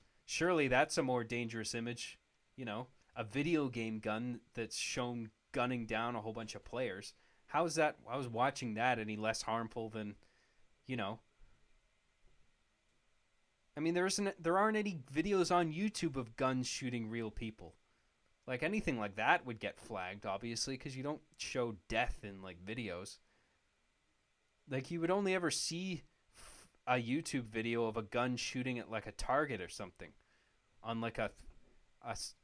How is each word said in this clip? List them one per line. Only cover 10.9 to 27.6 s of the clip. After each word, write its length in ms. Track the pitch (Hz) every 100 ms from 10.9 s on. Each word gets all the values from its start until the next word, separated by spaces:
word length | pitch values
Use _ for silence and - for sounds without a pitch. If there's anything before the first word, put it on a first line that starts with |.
| 127
know? 240 | 98 113 _ - - - _ _ _ _ _ _ - - _ _ _ _ _ _ _ _ _ _ _ _ _ -
I 20 |
mean, 140 | 160
there 120 | 175 185
isn't, 380 | 196 196 185
there 140 | 165 180
aren't 180 | 214 214
any 240 | 208 170 -
videos 360 | 139 185 196 170
on 220 | 175 170
YouTube 460 | 156 214 - 165 135
of 180 | 113 -
guns 320 | 131 131 123
shooting 420 | - 131 120 110
real 220 | 117 110
people. 440 | - 113 107 82 - _ _ _ _ _ _ -
Like, 180 | 123
anything 360 | 151 214 - 123
like 160 | 104 101
that 300 | 117 170 127
would 160 | 113
get 180 | 101 -
flagged, 460 | - 104 90 101 104
obviously, 520 | 98 117 113 - 135
'cause 180 | 147 131
you 80 |
don't 180 | 135 151 - -
show 400 | - 135 120 101 -
death 380 | 113 123 - 104
in, 160 | 98
like, 240 | 95 87 92
videos. 540 | 117 110 87 98 - _ _ _ _ _ _ _ _ _ _ _ _ _ _ -
Like, 220 | 131 131
you 80 | 170
would 120 | 165
only 220 | 190 196
ever 180 | 185 170
see 520 | - - 165 190 165 - _ _ - - - - _ -
a 80 | 127
YouTube 480 | 113 139 160 139
video 420 | 117 110